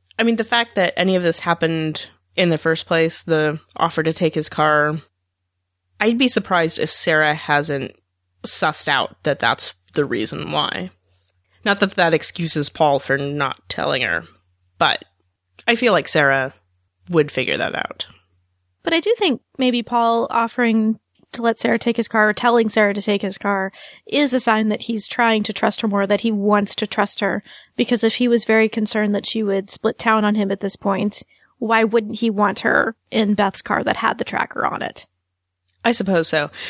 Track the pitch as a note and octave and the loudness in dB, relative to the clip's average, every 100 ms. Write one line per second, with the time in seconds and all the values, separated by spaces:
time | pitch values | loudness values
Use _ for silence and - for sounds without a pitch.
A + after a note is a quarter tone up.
0 | _ - A3+ A3+ A3 A#3 A#3 - F3 - | _ -2 0 0 0 0 0 0 0 2
1 | F#3 F#3 F3 D#3+ - E3+ E3 D#3+ D#3 D3+ | 2 2 2 0 0 0 0 0 -4 -6
2 | - _ _ - F3+ D#3 E3 D#3+ - E3 | -12 _ _ 0 2 2 0 -2 0 0
3 | D#3+ - - D#3 D3+ D3+ - - E3+ - | 0 -2 0 0 0 -2 -10 -2 -2 0
4 | D#3+ D#3+ E3 D#3+ D3+ - D3+ D3+ D3 D#3 | -2 0 0 0 -4 0 2 2 2 -2
5 | - _ _ _ _ _ _ _ _ - | -10 _ _ _ _ _ _ _ _ -2
6 | G#3+ A#3 C4 A#3+ - F3+ E3 - D3+ - | 0 2 2 0 0 0 0 -2 -4 -2
7 | - D#3 D3+ D#3 - D3 D3 C#3 C3 - | 0 2 2 0 0 0 0 -4 -8 -14
8 | _ _ _ _ - - E3 - - C3+ | _ _ _ _ -4 -2 -2 -2 0 -2
9 | - - - C#3 A#2 A#2 - - _ - | -2 -4 -4 0 0 0 -4 -12 _ -2
10 | C#3+ A#2 G#2+ - D#3 D3+ D3 - F#3 - | -2 -2 -4 -6 -4 -4 -4 -6 -10 -14
11 | _ _ _ _ _ _ G#3+ G3+ G3 - | _ _ _ _ _ _ -4 0 0 2
12 | E3+ D#3+ - - E3 D#3 C#3+ - D3+ C#3+ | 2 2 -2 -4 -4 -4 -4 0 2 2
13 | - C#3 C#3+ D3 C#3 - - - D3+ C#3 | 0 -2 -2 -4 -4 -6 -8 -4 -2 -2
14 | A#2 E2+ - _ _ _ _ - D#3 - | -2 -4 -6 _ _ _ _ -2 0 0
15 | - _ _ _ _ - - A#3 B3 F3+ | -6 _ _ _ _ -6 -2 0 2 2
16 | C#3 E3 C#3+ C3+ C3 - _ _ _ _ | 2 2 2 2 -2 -8 _ _ _ _
17 | - E3+ D3 - C3 D2 - - - - | -2 0 0 -2 -2 -2 -2 -4 -6 -8
18 | - - _ _ _ _ _ _ - E4 | -14 -18 _ _ _ _ _ _ -2 0
19 | G#4 A#4 F#4 A#3+ _ - B3+ B3 A3 A#3+ | 0 2 0 0 _ -2 0 0 -2 0
20 | A#3 A#3 A3+ A#3 A3+ - A#3+ A3 A3 A3 | 2 2 0 0 -2 0 2 2 2 -2
21 | _ _ _ - A#3 A3+ A#3+ A#3 A#3+ A#3 | _ _ _ -4 -2 0 0 0 0 -2
22 | A3 A3+ G#3+ G#3 A#3+ A#3 A3 A3+ G#3 G3+ | 0 2 2 2 2 4 2 2 2 0
23 | G3+ G3+ G3 - G3+ G3 F#3+ - - - | -2 -2 -2 -4 -2 -2 -4 -8 -20 -20
24 | - C#4+ D4 B3 - A3 A3 G#3 - A3+ | -4 0 2 2 2 2 2 -2 -4 -6
25 | - - A#3 A3 G#3 G3+ G#3 - A3+ G3+ | -4 0 2 2 0 -2 -2 0 0 0
26 | G3 G3+ A#3 G#3 G3+ G#3 G3+ - G#3+ - | 2 0 0 0 2 2 2 -4 -4 -2
27 | G3+ - G3+ G3 - - - - A#3+ B3 | -2 0 -2 -2 -6 -18 -8 -4 0 2
28 | A3+ - B3 A#3 - A3 A3 A3+ G#3+ A3 | 2 2 2 2 4 4 4 2 -2 0
29 | G#3 G3+ - A3 G#3 G3 G3 - A3 - | 0 0 -2 -2 0 -2 -2 -4 -4 -2
30 | A#3 A3 G#3+ G#3 G3 G3 G3 - G3+ F#3+ | 0 2 2 2 0 -2 -4 -4 -2 -2
31 | G#3 - - _ _ _ A3 A3+ A3 A3+ | -2 -4 -10 _ _ _ 0 2 2 0
32 | G#3+ G#3+ A#3 G3 G3+ F#3+ - - - - | -2 -2 -2 0 0 0 0 2 0 -4
33 | _ A3 G#3 G#3 G3 - - - - - | _ 0 0 2 0 -2 -2 0 0 0
34 | A3 A#3 - - - - - - - - | -2 -2 -4 -4 -4 -4 -4 -4 -8 -10
35 | - _ _ _ _ _ _ _ A#3 A#3 | -18 _ _ _ _ _ _ _ -2 0
36 | G3 F3+ D#3+ D#3 D3 - | 0 0 0 -2 -2 -6